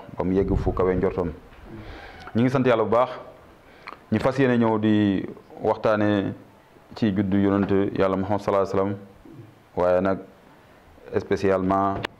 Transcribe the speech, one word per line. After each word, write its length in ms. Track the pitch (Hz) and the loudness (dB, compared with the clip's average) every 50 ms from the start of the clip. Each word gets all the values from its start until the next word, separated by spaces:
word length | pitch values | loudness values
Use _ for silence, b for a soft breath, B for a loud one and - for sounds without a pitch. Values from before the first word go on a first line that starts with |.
| - - - - | -12 -12 -8 -6
ba 60 | 87 | -2
mu 80 | 92 92 | 0 0
yegg 180 | 98 95 92 98 | 0 2 0 0
fu 160 | - - 95 | 0 -2 -2
kawe 220 | 87 - 92 92 92 | -2 0 0 0 0
njortam. 380 | 92 95 92 - 92 87 85 78 - - - - - - B B 110 104 B B B B B B B B B - | 0 0 -2 -2 -2 -4 -4 -6 -10 -16 -20 -20 -20 -20 B B -18 -16 B B B B B B B B B -2
Ñu 80 | 113 | 0
ngi 80 | 120 131 | 2 2
sant 140 | 127 139 123 | 2 2 2
Yàlla 160 | 123 117 110 110 | 4 4 2 2
bu 60 | 101 | 2
baax, 200 | 110 117 127 120 - - - - - - - - - - B B B B B - - - - - | 2 2 2 0 -2 -10 -16 -18 -20 -20 -20 -20 -20 -20 B B B B B -20 -20 -20 -6 -4
ñu 60 | 110 107 | -2 0
fas 160 | - 135 127 131 | 0 0 2 2
yéene 200 | 135 123 123 117 | 2 4 4 4
ñëw 200 | 117 113 110 107 | 2 2 2 2
di 460 | 107 110 107 104 104 101 95 92 - - - - - - - - | 2 2 4 4 4 2 2 0 -2 -6 -12 -16 -20 -20 -12 -4
waxtaane 720 | - 107 107 - - 117 107 104 107 104 104 101 98 104 104 - - - - - _ _ - - - - - | -2 -2 0 0 2 0 2 2 2 2 0 0 -2 -4 -6 -10 -14 -20 -20 -20 _ _ -20 -20 -20 -20 -6
ci 180 | - 120 107 92 | -2 0 0 2
juddu 240 | 104 104 95 98 101 | 0 0 2 2 2
Yonent 320 | 98 98 98 101 98 95 101 98 98 - - - | 4 4 4 2 2 2 2 2 0 0 0 0
Yàlla 180 | 95 95 95 | 0 0 0
Muhammad 240 | 95 95 98 107 98 | 0 -2 -2 -4 -2
sallallahu 260 | - - 101 98 95 92 | -2 0 0 0 0 0
alayhi 80 | - | -2
wa 80 | 98 95 | -2 -2
sallam, 120 | 101 101 101 - - - - - - - - - - - - - _ - | -2 -4 -8 -12 -18 -20 -20 -20 -20 -20 -20 -20 -20 -20 -20 -20 _ -4
waaye 240 | 90 90 90 90 90 | 0 2 2 2 2
nag 180 | 92 95 95 95 - - - - - B B B B B B B B B - - - - - 107 | 2 0 -2 -4 -6 -12 -20 -20 -20 B B B B B B B B B -20 -20 -16 -6 -4 -4
spécialement 760 | 95 - 98 90 98 98 95 95 92 92 98 98 98 98 98 98 - - - - | -2 -2 -2 0 2 2 2 2 2 0 0 0 0 0 -2 -4 -8 -12 -14 -20